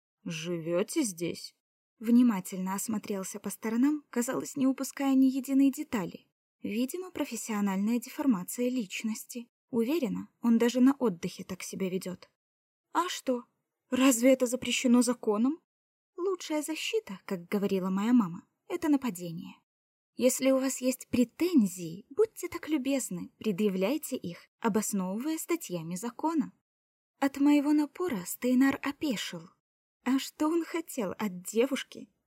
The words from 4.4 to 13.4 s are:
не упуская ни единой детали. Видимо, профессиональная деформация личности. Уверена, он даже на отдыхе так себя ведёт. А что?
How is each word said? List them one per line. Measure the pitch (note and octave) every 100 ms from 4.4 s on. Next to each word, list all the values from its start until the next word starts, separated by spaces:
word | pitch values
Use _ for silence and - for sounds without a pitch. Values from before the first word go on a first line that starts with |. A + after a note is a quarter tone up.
| -
не | - C4
упуская | C4 C4+ - C#4
ни | C4 C4
единой | C4 B3 C4+ C#4
детали. | C4+ D4+ A3+ E3+ - _ _ _ _
Видимо, | G3 G#3 B3+ F4+ F#4
профессиональная | - D4 A3 - G#3+ G3+ F#3+ G3+ A#3+
деформация | B3 - C#4+ G3 F3+ - B3
личности. | B3+ F#3+ - A3+ A3 - B3 A#3 _ _
Уверена, | A3+ A3+ E4 A#3+ F3+ G3 _
он | A#3+ A3+
даже | A#3+ B3
на | B3+ -
отдыхе | A#3+ E3+ F3+ -
так | F3+ F3+
себя | - F3+ F#3+
ведёт. | F#3 F#3 F3+ - _ _ _ _ _ _
А | - F4+
что? | - - B3